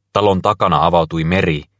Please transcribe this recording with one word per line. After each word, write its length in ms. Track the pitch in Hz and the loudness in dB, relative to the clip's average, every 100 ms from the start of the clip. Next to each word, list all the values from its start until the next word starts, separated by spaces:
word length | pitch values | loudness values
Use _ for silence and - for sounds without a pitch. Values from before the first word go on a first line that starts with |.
| _ | _
Talon 300 | 101 101 92 | 0 0 0
takana 440 | 101 107 98 76 82 | 0 -2 0 2 2
avautui 380 | 85 80 82 | 2 0 -4
meri 400 | 80 92 90 73 - _ | -2 0 0 -4 -8 _